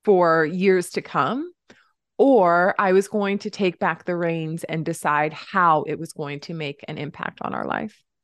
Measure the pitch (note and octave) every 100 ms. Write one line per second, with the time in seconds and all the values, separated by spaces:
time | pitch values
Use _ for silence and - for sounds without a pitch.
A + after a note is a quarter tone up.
0 | - F#3 E3+ D#3+ D#3 F3+ G3 F#3 F3+ F#3
1 | - E3+ E3+ B3 F4 - _ _ _ _
2 | _ - C4+ B3 F3 E3+ F#3 - G3 F#3+
3 | G3 G#3+ G3 G3+ G#3+ - F#3+ - F#3 E3
4 | - F3 E3+ E3 D#3+ E3+ - D#3+ D#3 E3
5 | D#3 D3 D#3 - - G3 F3 D#3 C#3+ D3+
6 | E3 - C#3+ C#3+ - E3 D3+ C#3+ - D3+
7 | C#3+ - - - - A#1 - - G#3+ -
8 | _ _